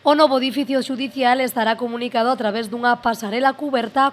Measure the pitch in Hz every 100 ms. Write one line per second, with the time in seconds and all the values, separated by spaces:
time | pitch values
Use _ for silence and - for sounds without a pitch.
0 | 285 294 302 262 262 240 262 269 247 247
1 | 269 269 247 254 254 240 220 226 240 233
2 | 247 233 233 254 214 214 220 240 240 240
3 | 240 220 208 226 269 277 294 262 226 269
4 | 277